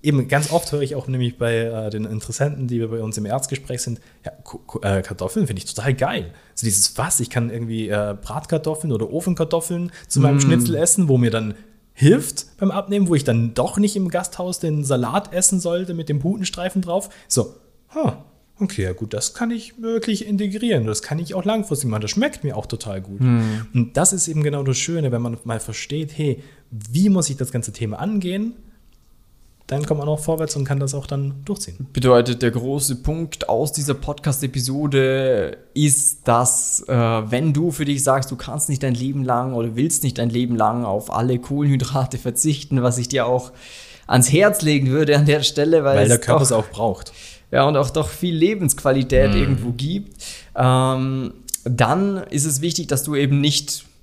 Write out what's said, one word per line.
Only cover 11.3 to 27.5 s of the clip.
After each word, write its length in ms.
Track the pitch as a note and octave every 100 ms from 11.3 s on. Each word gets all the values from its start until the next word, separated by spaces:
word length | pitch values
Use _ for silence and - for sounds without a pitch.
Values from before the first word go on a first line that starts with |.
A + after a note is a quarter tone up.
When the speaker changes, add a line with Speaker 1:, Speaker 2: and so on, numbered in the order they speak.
Speaker 1:
dann 240 | A2+ A2 G2+ - _ _
hilft 640 | - C#3+ B3+ - - - -
beim 100 | G3
Abnehmen, 380 | F#3 G3 G3+ F#3
wo 80 | D#3
ich 80 |
dann 320 | C3+ A#2 A#2 A2+
doch 220 | D3 -
nicht 160 | G#3 G#3
im 140 | F3+
Gasthaus 500 | F3 F#3 - F3+ F3+
den 240 | E3+ D3+
Salat 500 | C#3 C3 A#2+ F3 -
essen 260 | F3 F#3 F#3
sollte 360 | F3 F3 F#3 E3+
mit 140 | D#3
dem 100 | D3
Putenstreifen 640 | D3+ G#3+ F#3 - F3+ F#3+
drauf. 260 | F3+ F3+ G3 - -
So, 280 | - G#2+ - _ _ _ D#4
„Ha, 280 | D4+ - - _ _ _
okay, 240 | F#3+ -
ja 100 | F#2
gut, 220 | F2+ G#2+ G#2
das 180 | -
kann 160 | - A#3
ich 320 | A#3 - -
wirklich 460 | A3+ A3+ A3+ G3+ G3+
integrieren. 580 | G3+ G#3 G#3 A#3+ F3+ A2
Das 160 | G#2+
kann 160 | - D3+
ich 160 | E3+
auch 100 | F#3
langfristig 460 | F#3 A3 G3+ C#3+ B2+
machen. 120 | G#2+
Das 80 | G#2+
schmeckt 320 | - C#4+ -
mir 120 | C#3+ G#2
auch 120 | -
total 340 | A#2 A2 F#2+
gut.“ 180 | F#2+ G2
Speaker 2:
Mm. 200 | B2+ A#2+ A2 A2 A2+
Speaker 1:
Und 240 | B2 A#2+ -
das 160 | F3+
ist 140 | F#3 E3
eben 160 | D#3
genau 180 | D3 C#3+
das 160 | C3+ B2
Schöne, 340 | - E3+ C#3+
wenn 120 | A#2+
man 140 | A#2+ A2+
mal 160 | A#2 A2+
versteht, 560 | - A2 - D3 D3+ -
„Hey, 280 | D3+ B2+ - - _
wie 400 | A2+ G#2+ C3 G3+
muss 220 | F#3 D3+
ich 60 | C3+
das 140 | B2+